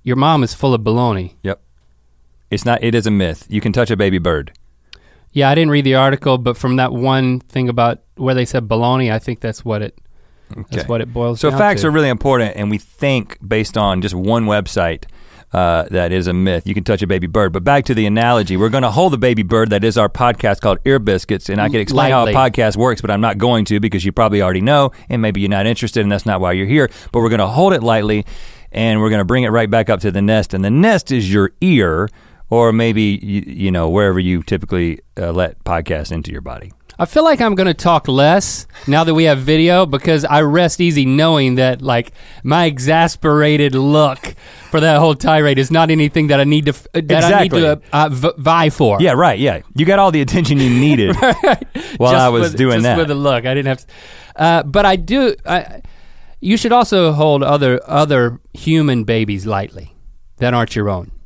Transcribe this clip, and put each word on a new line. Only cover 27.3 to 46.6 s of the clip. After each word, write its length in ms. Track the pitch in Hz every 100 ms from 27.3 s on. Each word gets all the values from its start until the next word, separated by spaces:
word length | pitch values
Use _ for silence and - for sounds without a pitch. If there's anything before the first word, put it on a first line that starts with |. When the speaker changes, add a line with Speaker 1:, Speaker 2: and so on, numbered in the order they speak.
| 110 98
Speaker 2:
hold 240 | 123 190
it 100 | 170
lightly, 420 | 113 110 107 104 101 - - - -
and 280 | - 113 107
we're 80 | 107
gonna 160 | 107 92
bring 180 | 127
it 60 | 120
right 200 | 113 107
back 200 | 113 107
up 100 | 98
to 100 | 104
the 100 | 95
nest, 320 | 101 110 101
and 100 | 95
the 80 | 98
nest 400 | 131 214 196 -
is 200 | 131 95
your 180 | 101 98 -
ear, 480 | 180 147 92 80 104 - - - -
or 220 | 117 117
maybe, 460 | 110 117 107 107 101
you, 220 | 101 101 -
you 260 | 67 95
know, 180 | 90 82
wherever 300 | 92 101 92
you 240 | 90 90
typically, 560 | - 95 - 92 85 78 _ -
uh, 140 | 87
let 280 | 85 87 - -
podcasts 460 | 85 80 80 73
into 180 | 80 76
your 100 | 71
body. 300 | - 60 - - _ -
Speaker 1:
I 60 | -
feel 180 | 302
like 160 | 320 277
I'm 140 | 233 190
gonna 180 | 185
talk 340 | 165 185 160 -
less 580 | 131 147 190 - - - - -
now 160 | 147 165
that 80 | 160
we 80 |
have 160 | 160 139
video, 460 | 131 160 165 175 180
because 380 | 135 175 156 156
I 160 | 151
rest 380 | 151 160 175 -
easy 240 | 175 147 131
knowing 500 | 139 160 156 131 127
that, 260 | 127 123
like, 300 | 131 120 - - - -
my 220 | 131 160 170
exasperated 1080 | 135 127 160 165 - 160 147 151 151 143
look 600 | 131 139 151 147 131 - - - - -
for 120 | 160
that 180 | 160 147
whole 160 | 160 143
tirade 420 | - 156 147 135
is 140 | 135
not 180 | 160 160
anything 380 | 156 147 165 151
that 120 | 139
I 40 |
need 220 | 139 151